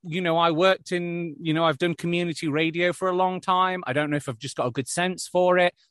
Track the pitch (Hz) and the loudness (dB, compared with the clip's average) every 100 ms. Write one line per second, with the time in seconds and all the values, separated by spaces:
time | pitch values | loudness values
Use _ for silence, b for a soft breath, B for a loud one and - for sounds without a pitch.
0 | 175 165 175 165 170 160 190 185 - 180 | -8 -4 0 2 2 4 4 2 0 -4
1 | 175 170 170 143 165 156 165 139 175 165 | -4 -6 -6 -6 -2 0 0 0 -2 -2
2 | 170 175 175 156 160 147 165 165 180 170 | -2 -2 -2 -4 -2 0 0 0 0 0
3 | 185 180 185 185 - 185 185 185 - 131 | -2 0 0 -2 0 0 0 -2 -2 -2
4 | 151 147 - 113 139 - 123 131 131 - | 0 -2 -4 -8 -8 -4 -4 -4 -4 -2
5 | 180 170 - 180 180 180 175 - _ | -2 -4 -2 2 4 4 4 0 _